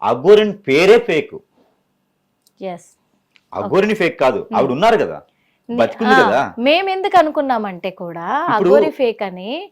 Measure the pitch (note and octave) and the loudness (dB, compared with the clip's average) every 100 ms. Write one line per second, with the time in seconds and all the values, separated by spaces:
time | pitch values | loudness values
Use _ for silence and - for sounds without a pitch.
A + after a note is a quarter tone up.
0 | G#2+ B2+ D#3+ G#3+ G#3+ - - C#3 F#3+ A#3 | -4 0 4 4 4 -4 0 2 6 4
1 | A#3 D#3 - - _ _ _ _ _ _ | 2 -4 -4 -12 _ _ _ _ _ _
2 | _ _ _ _ _ - F#3+ F3 _ _ | _ _ _ _ _ -14 -12 -12 _ _
3 | _ _ _ _ - - G#3 F3 G#3+ G#3 | _ _ _ _ -14 -10 -2 0 0 0
4 | F3 - C3 G2+ - A2 C3+ D#3 A3 G#3 | -2 0 0 0 -4 -2 -2 2 2 2
5 | A2+ - _ _ _ _ - A#3+ - - | 0 -6 _ _ _ _ -8 -2 -2 0
6 | A3+ C4 A3+ F3+ A2 A3+ B3+ E4 G4 F#4+ | 2 4 4 0 -2 -4 0 0 -2 -4
7 | F#4+ F#4 D#4 D4+ C4+ A#3 G#3 F3 F#3+ F#3 | 0 2 2 0 -4 -4 -6 -8 -10 -10
8 | F3 E3+ F3 C#4 E4+ A3 F3+ C#4+ D#4 D4 | -14 -10 -6 -4 -2 0 4 4 2 -2
9 | A#3+ A3 G3 F3+ G3 D#4 G4+ | -4 -4 -8 -10 -12 -12 -14